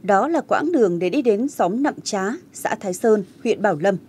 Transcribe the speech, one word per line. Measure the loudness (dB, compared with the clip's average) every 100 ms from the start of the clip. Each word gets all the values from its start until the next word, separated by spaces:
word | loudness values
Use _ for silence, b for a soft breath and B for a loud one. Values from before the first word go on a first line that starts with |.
Đó | 2 2 2
là | -2
quãng | 0 -2 0
đường | 2 2 2
để | 0
đi | 0
đến | 2 0 -2
xóm | -2 -2 0
Nậm | -2 -4
Trá, | -6 -4 -4 -6 -12
xã | -10 -6 -4
Thái | -6
Sơn, | -2 2 2 0 -6
huyện | -2 0
Bảo | 0 2
Lâm. | 0 -2